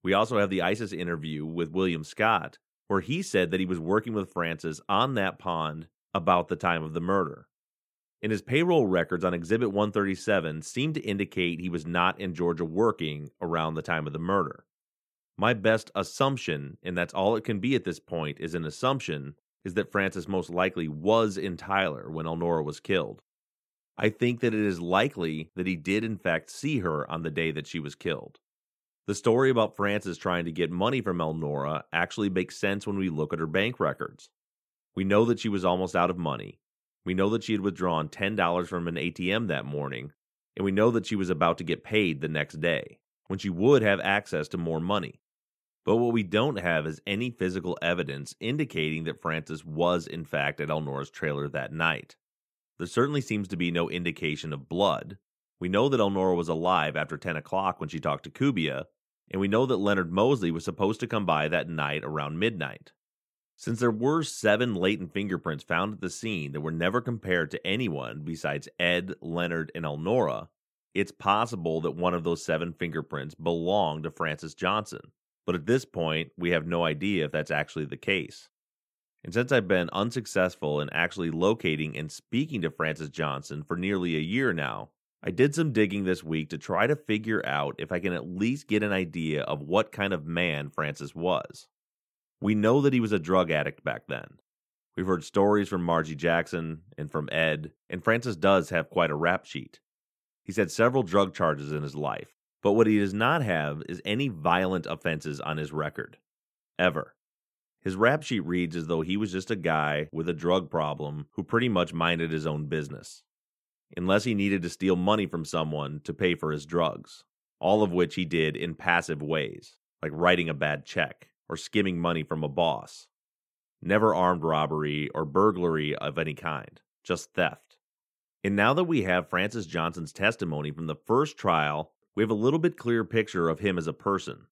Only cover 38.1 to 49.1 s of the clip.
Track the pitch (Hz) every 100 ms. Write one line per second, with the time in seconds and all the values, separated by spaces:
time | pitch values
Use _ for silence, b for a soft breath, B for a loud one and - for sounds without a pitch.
38.1 | - 101 107 87 87 82 90 85 82 85
39.1 | 85 90 107 110 71 60 73 69 60 73
40.1 | _ _ _ _ - 98 95 113 117 92
41.1 | 104 90 80 85 85 82 80 - 107 95
42.1 | 73 78 78 73 78 85 80 - - _
43.1 | _ _ 98 101 87 113 139 107 98 -
44.1 | 101 - 78 76 92 82 80 85 104 73
45.1 | - _ _ _ _ _ _ - 110 120
46.1 | 117 95 104 139 104 87 80 76 78 -
47.1 | 101 123 117 92 92 87 87 82 87 73
48.1 | 69 73 - 113 147 143 82 78 78 80